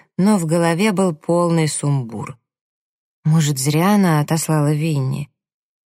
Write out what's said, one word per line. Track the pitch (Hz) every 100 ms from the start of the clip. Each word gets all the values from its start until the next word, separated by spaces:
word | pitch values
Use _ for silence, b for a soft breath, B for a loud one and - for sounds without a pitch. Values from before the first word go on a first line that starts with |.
| B -
но | 185 214
в |
голове | 165 170 165 165 214
был | 180 190
полный | 151 - 170 175 165 156
сумбур. | - 143 139 117 110 - - _ _ _ _ _ _ _ _
Может, | - 160 147 143
зря | 131 151 180
она | 208 190 151
отослала | 147 165 - 156 147
Винни? | 151 160 147 131 139 147 _ _ _ _ _